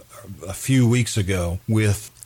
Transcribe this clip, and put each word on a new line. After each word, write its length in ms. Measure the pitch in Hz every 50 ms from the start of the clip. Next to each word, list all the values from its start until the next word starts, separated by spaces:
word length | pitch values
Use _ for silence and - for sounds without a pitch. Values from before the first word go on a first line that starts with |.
| - _ - - - 95 98 73 76 95
a 60 | 98
few 340 | - - - 135 131 123 113
weeks 300 | 120 123 117 - - 110
ago 420 | 92 90 95 92 87 87 87 92 - -
with 440 | 110 107 107 104 101 - - - _ - -